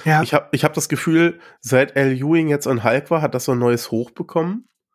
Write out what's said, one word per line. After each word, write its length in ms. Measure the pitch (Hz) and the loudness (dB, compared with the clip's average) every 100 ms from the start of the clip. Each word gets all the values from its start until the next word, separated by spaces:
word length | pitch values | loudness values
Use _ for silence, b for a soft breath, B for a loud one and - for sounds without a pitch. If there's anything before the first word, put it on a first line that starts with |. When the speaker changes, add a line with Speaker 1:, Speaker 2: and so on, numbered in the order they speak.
Speaker 1:
Ja. 200 | 160 156 | 0 0
Speaker 2:
Ich 100 | - | 2
hab, 200 | 147 - 143 | 0 0 -2
ich 80 | |
hab 100 | 151 | 0
das 160 | 156 - | -2 -4
Gefühl, 500 | 139 - 160 170 165 B B | -4 0 2 2 0 B B
seit 360 | 117 131 143 139 | 0 2 2 0
Al 180 | 135 | 0
Ewing 340 | 131 143 165 156 | 0 0 2 2
jetzt 180 | 143 127 | -2 -2
an 160 | 123 | 0
Hulk 280 | 110 127 - | 0 0 0
war, 100 | 165 | -2
hat 140 | 151 127 | -2 -2
das 100 | - | -2
so 60 | |
ein 80 | 127 | 0
neues 320 | 120 120 - | 2 0 -2
Hoch 180 | 113 123 | -6 -6
bekommen. 560 | - - 170 170 220 - _ _ | -10 -6 -4 -4 -6 -12 _ _